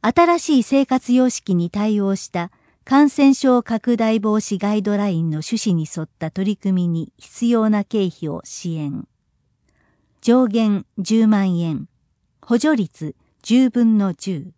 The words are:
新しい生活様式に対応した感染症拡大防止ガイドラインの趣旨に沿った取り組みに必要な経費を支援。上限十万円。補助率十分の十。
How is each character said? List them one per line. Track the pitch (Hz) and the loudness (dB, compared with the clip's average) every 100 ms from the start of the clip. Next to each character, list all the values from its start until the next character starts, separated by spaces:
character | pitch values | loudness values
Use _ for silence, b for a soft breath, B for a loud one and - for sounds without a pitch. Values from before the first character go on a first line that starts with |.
新 | 214 285 339 339 | 0 2 2 2
し | - 277 | 2 0
い | |
生 | 220 277 269 | 2 0 2
活 | 262 - | -2 2
様 | 247 254 | 2 2
式 | - - | -2 -2
に | 180 170 | -2 -2
対 | 202 214 208 | -2 -2 0
応 | 196 196 | -2 -4
し | - | -6
た | 175 170 _ _ _ | -8 -8 _ _ _
感 | - 269 294 | 0 4 4
染 | - 277 | 4 4
症 | 269 269 247 | 4 2 2
拡 | - 226 - 233 | 0 -4 -2 0
大 | 226 226 | 0 0
防 | 214 214 | 0 -2
止 | - 196 | -2 -4
ガ | 202 | -2
イ | 214 | -2
ド | 202 208 | 0 -2
ラ | 202 | 0
イ | 170 | -2
ン | 165 | -2
の | 151 156 | -4 -4
趣 | 226 220 | -4 0
旨 | |
に | 170 156 | -2 -2
沿 | - | -8
っ | 156 | -12
た | _ 160 | _ -8
取 | - 196 | -4 -4
り | 202 | -2
組 | 196 185 175 | -2 0 0
み | |
に | 165 160 _ | -2 -6 _
必 | - - 240 | -20 -4 0
要 | 233 220 | 2 2
な | 214 | 0
経 | 202 220 190 | -2 -2 -2
費 | - 156 | -4 -8
を | 165 | -8
支 | - - 175 | -12 -12 -8
援。 | 165 147 139 - _ _ _ _ _ _ _ _ _ _ _ | -6 -6 -8 -14 _ _ _ _ _ _ _ _ _ _ _
上 | - 247 254 | 2 2 2
限 | 220 220 202 - - | 0 0 -2 -4 -10
十 | 185 220 220 | -2 2 4
万 | 208 196 170 | 2 0 -2
円。 | 165 143 - _ _ _ _ _ | -2 -6 -10 _ _ _ _ _
補 | - 233 | -2 0
助 | 302 | 2
率 | 285 175 - 151 - _ _ | 0 -2 -6 -12 -12 _ _
十 | - 240 262 | 0 2 2
分 | 240 233 214 | 2 2 2
の | 196 | 0
十。 | 170 190 170 175 | -4 -8 -8 -10